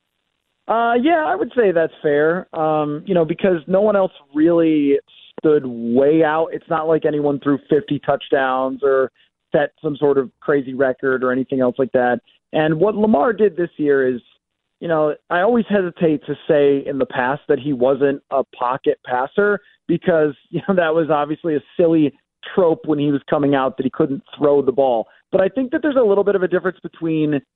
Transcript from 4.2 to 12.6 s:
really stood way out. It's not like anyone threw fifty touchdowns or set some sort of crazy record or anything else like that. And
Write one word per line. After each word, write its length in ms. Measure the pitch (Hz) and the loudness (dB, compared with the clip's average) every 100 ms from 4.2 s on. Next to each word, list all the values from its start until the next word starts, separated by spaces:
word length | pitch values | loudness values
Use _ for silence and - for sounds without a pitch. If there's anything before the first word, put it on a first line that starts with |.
| _ 147 | _ 0
really 640 | 160 170 165 156 143 139 - - - - | 2 4 2 2 2 0 -2 -20 -20 -2
stood 260 | 160 151 131 | 2 2 0
way 560 | 117 117 120 139 160 | -6 -2 2 2 4
out. 260 | 156 156 165 | 2 0 -4
It's 180 | 160 - | -6 -6
not 200 | 160 160 | -4 0
like 160 | 160 156 | 0 0
anyone 340 | 147 147 143 | -2 -2 -2
threw 180 | 143 139 - | -2 -2 0
fifty 280 | 151 143 147 | -2 0 -4
touchdowns 840 | - 143 - 143 131 131 131 131 | -2 -4 -2 -2 0 -2 -4 -2
or 260 | 139 135 131 _ _ _ _ | 0 0 -2 _ _ _ _
set 180 | 165 147 _ | -2 -2 _
some 140 | 156 139 | -8 -2
sort 220 | 147 139 | 0 0
of 120 | 123 - | -2 -4
crazy 320 | - 143 131 | -2 -2 -2
record 500 | 127 135 127 139 127 | -2 -2 -2 -2 -2
or 80 | 127 | 0
anything 300 | 127 127 135 | -2 -2 -2
else 140 | 127 123 | -2 0
like 140 | 131 | -2
that. 260 | 131 123 190 - _ _ | 0 0 -2 -6 _ _
And 260 | 156 | -2